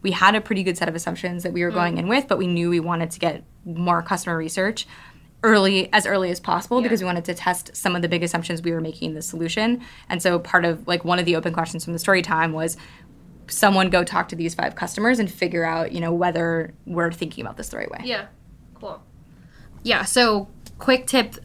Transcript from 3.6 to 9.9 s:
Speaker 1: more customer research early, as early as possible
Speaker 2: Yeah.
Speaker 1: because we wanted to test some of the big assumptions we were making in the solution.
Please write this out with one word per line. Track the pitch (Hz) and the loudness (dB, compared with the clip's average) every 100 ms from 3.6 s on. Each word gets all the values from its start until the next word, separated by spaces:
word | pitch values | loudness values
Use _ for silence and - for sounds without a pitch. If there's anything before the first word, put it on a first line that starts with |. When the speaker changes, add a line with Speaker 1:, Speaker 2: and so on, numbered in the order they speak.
Speaker 1:
more | - 165 175 170 | -10 -4 2 2
customer | 170 185 185 165 | 2 -2 -2 -2
research | 160 190 190 220 - - - - - - | -2 0 -2 -2 -8 -12 -20 -20 -20 0
early, | 226 214 190 196 185 | 4 6 6 4 4
as | - - | 2 4
early | 202 185 | 2 0
as | 180 | -2
possible | - 175 - 240 | 0 -2 0 0
Speaker 2:
Yeah. | |
Speaker 1:
because | 240 220 | 2 0
we | 185 | 0
wanted | 175 170 | -2 -4
to | |
test | 175 - 175 - | -2 0 -2 -4
some | - - 175 | -4 -2 0
of | |
the | 170 | 0
big | 175 | 0
assumptions | 170 170 170 170 | 0 -2 -4 -4
we | 170 | -2
were | 165 | -2
making | 160 160 160 | -4 -6 -8
in | 156 | -6
the | |
solution. | 165 160 165 170 220 240 240 | -8 -6 -4 0 2 0 -4